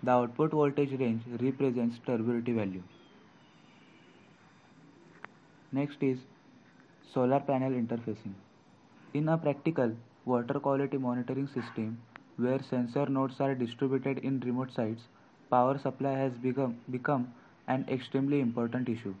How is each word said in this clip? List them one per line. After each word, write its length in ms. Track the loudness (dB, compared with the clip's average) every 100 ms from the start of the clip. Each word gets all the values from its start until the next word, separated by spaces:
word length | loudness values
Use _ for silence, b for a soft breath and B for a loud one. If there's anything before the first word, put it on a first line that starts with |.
The 80 | 6
output 400 | 4 4 0 0
voltage 480 | 4 2 4 0 0
range 240 | 0 0 -4 -2
represents 600 | -2 2 0 2 -2 -2
turbidity 480 | -2 0 0 0 0
value. 300 | 0 -2 -4 -12 -20 -20 -20 -20 -20 -20 -20 -20 -20 -20 -20 -20 -20 -20 -20 -20 -20 -20 -20 -20 -20 -20 -18 -20 -20 -20 -20 -8
Next 320 | -4 -2 0
is 160 | 2 2 -4 -20 -20 -20 -20 -20 -20 -20 -8
solar 240 | 0 4 4
panel 320 | 2 0 0
interfacing. 640 | 0 -2 -4 -4 -8 -8 -14 -18 -20 -20 -20 -20 -20 -8
In 140 | -2 2
a 80 | 2
practical 540 | 2 0 0 2 0 0 -12 -12
water 340 | 0 0 2 -2
quality 380 | 0 0 0 -2
monitoring 480 | -2 -2 -2 -4 -4
system 520 | -4 -6 -4 -4 -6 -12 -20 -20 -2
where 260 | 0 0
sensor 440 | 0 -2 0 0 0
nodes 340 | 0 0 0
are 140 | 0
distributed 640 | 0 -2 -2 0 0 0 -2
in 220 | -2 -2
remote 320 | -2 -2 -2
sites, 300 | -2 -2 -4 -10 B B -20 0
power 280 | 4 4 2
supply 340 | -2 -2 -2
has 200 | 0 0
become, 460 | 0 -2 0 -2 -4 -6
become 420 | -4 0 0 0 -8 B B -4
an 160 | -2 0
extremely 520 | -4 -2 0 2 2
important 480 | 2 0 0 0 -2
issue. 260 | -2 -4 -10